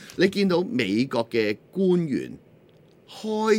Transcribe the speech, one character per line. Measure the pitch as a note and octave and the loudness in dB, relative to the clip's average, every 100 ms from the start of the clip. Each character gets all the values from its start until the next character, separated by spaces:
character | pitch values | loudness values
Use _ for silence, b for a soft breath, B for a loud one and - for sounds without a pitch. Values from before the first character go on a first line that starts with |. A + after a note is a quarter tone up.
| B - | B 0
你 | G3 | 0
見 | G3 G3 | 2 2
到 | E3+ | 2
美 | F#3+ B2 G2 G#2+ C3+ | 0 -2 0 0 0
國 | A#2+ A2+ | -2 -2
嘅 | A#2 G#2+ G#2 - | 0 0 -2 -8
官 | F#3 F#3+ F3+ D#3+ | -2 2 2 0
員 | G2+ B1+ - - - _ - - _ - | -4 -6 -14 -20 -20 _ -20 -20 _ -20
開 | - A3 G#3+ G#3+ | -12 -6 -2 4